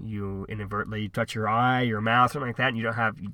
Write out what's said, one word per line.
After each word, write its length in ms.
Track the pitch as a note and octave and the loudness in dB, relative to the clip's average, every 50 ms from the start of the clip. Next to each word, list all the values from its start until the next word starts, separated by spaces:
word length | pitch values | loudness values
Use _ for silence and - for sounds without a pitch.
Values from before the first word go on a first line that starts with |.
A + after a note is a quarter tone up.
you 460 | - A2 G#2+ G2+ G2+ G2 G2 G2 F#2+ - | -10 -8 -6 -4 -4 -4 -6 -6 -6 -6
inadvertently 600 | G#2+ G#2 G#2 F#2+ G#2+ G#2 G#2 - A2 G#2+ G#2+ G2+ | -8 -8 -6 -4 -4 -4 -4 -4 -4 -4 -4 -2
touch 260 | - A#2+ A2+ - - | -2 -2 -2 -2 -2
your 120 | A2+ G#2+ | -2 0
eye, 340 | G#2+ A2 A#2 B2 B2+ B2+ B2+ | 2 2 4 4 4 4 2
your 200 | B2+ A#2+ A2 G#2 | 2 0 0 0
mouth, 300 | G#2+ A2+ A#2 B2 B2 A#2+ | 2 4 6 6 6 4
something 180 | - D3 C3+ B2 | 4 0 -4 -4
like 80 | A#2 | -2
that, 120 | - B2+ C3 | 0 0 0
and 80 | A#2 | 0
you 40 | A2+ | 0
don't 140 | A2+ A#2 A2+ | -2 -2 0
have, 240 | A#2 A2+ A2 G#2 - | 0 0 0 0 -4
you 120 | F#2 G2+ | -8 -12